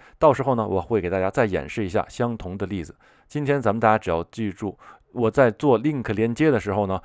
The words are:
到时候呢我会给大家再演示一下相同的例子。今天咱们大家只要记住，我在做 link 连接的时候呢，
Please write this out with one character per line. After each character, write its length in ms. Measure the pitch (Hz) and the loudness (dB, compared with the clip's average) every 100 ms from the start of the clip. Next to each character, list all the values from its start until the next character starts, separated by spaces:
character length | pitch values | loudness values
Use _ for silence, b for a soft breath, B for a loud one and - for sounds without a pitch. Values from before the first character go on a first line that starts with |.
| b _ | b _
到 160 | 156 | 2
时 80 | 127 | 4
候 140 | 135 120 | 0 -2
呢 100 | 104 | 0
我 140 | 95 | -2
会 220 | - 113 | 0 -2
给 80 | 87 | 0
大 100 | 95 | -2
家 100 | 95 | -2
再 160 | 143 110 | 0 0
演 220 | 87 71 | -2 -4
示 160 | - | -6
一 60 | 98 | -4
下 160 | 101 - | -4 -4
相 300 | - 120 113 | -4 -6 -6
同 200 | 90 98 | -10 -8
的 80 | 98 | -6
例 200 | 98 76 | -6 -8
子。 100 | - b b b | -16 b b b
今 180 | 151 139 | -6 -2
天 160 | 143 | 0
咱 120 | 113 | 0
们 80 | 110 | 2
大 80 | 113 | 4
家 80 | 107 | 2
只 120 | - | 0
要 140 | 82 87 | -4 -4
记 180 | - 107 | -6 -6
住， 300 | 90 104 - B B _ | -6 -10 -10 B B _
我 180 | - 113 | -2 0
在 220 | 143 123 | 4 4
做 260 | 104 147 113 | 4 2 2
link 320 | 139 143 113 | 2 -2 -4
连 200 | 104 117 | -2 -2
接 160 | 117 156 | 2 2
的 80 | 120 | 2
时 160 | 98 | 0
候 140 | 98 98 | -2 -2
呢， 140 | 95 | -4